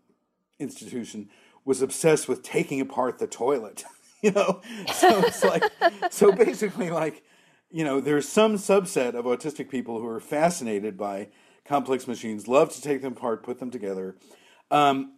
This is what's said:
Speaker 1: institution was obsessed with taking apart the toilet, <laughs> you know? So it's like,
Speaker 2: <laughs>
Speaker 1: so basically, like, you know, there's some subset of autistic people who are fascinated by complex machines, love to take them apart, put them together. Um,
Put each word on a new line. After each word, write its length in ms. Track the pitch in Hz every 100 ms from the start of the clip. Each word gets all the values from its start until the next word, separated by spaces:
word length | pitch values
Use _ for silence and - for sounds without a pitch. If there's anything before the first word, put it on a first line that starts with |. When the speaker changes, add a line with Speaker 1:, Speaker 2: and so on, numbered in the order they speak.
| _ _ _ _ _ _
Speaker 1:
institution 720 | 139 - 107 123 110 107 101 _ _ _
was 180 | 135 131
obsessed 460 | 135 - 165 156 -
with 160 | 123
taking 360 | - 160 175 139
apart 380 | 131 117 127 -
the 100 | 110
toilet, 580 | - 120 139 107 - - -
<laughs> 180 | _ _
you 100 | 208
know? 300 | 202 190 185 233 220 185
So 260 | - 359 392
it's 220 | 453 -
like, 200 | 523 - 440 - 349
Speaker 2:
<laughs> 200 | 311 359
Speaker 1:
so 200 | - 403
basically, 600 | 190 415 233 208 190 180
like, 320 | 165 156 - _ _ _ _ _
you 120 | 165
know, 160 | 151 135
there's 280 | 131 147 135
some 280 | 208 220 208
subset 600 | - 196 180 - 123 120
of 100 | 123
autistic 440 | 123 156 143 123
people 300 | 131 120 113
who 80 | 117
are 120 | 110
fascinated 800 | - 147 165 175 120 104 107 95
by 300 | 101 98 107 _ _ _ -
complex 420 | 143 127 127 127
machines, 400 | 113 113 104 101
love 240 | 135 160
to 100 | -
take 200 | 147 139
them 120 | 135
apart, 300 | 117 123 110
put 160 | - 123
them 100 | 127
together. 460 | 120 98 95 95 - _ - _ _ -
Um, 420 | 147 143 135 135